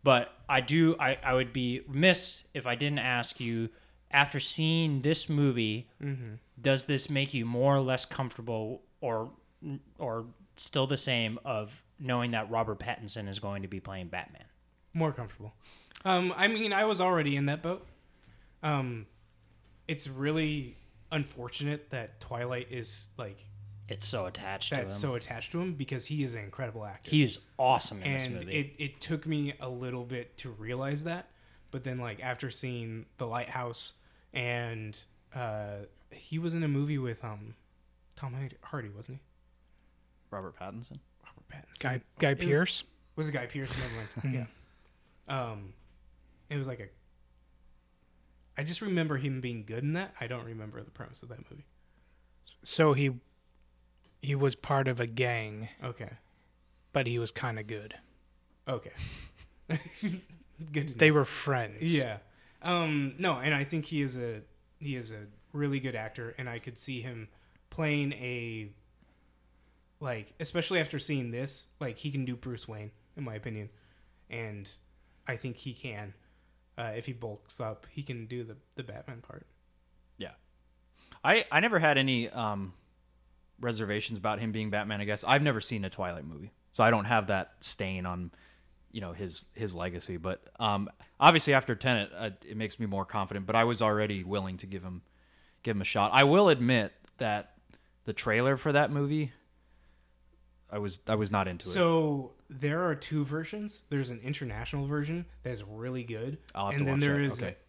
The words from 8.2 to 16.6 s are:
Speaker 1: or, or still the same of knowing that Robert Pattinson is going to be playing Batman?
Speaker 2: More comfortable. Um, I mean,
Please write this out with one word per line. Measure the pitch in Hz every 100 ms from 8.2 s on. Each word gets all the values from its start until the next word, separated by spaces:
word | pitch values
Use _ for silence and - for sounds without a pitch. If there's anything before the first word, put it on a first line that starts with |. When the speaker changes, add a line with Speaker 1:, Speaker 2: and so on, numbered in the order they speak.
| 131 - 117 113 110 127 - _
Speaker 1:
or, | 131 113 117 - _ _ 160 139 - -
or | 143 113 117 - - -
still | - 143 135
the | 139
same | - 123 113 117 139
of | 113 107 131 _ _
knowing | 131 123 120
that | 117 107
Robert | 113 110 104
Pattinson | 117 - 107 110 101
is | 98
going | 101 101
to | 98
be | 95
playing | 95 95 90
Batman? | 90 - - - _ _ _ _
Speaker 2:
More | 165 160
comfortable. | 135 110 101 107 - - - - - 190
Um, | 180 180 185
I | 196
mean, | 220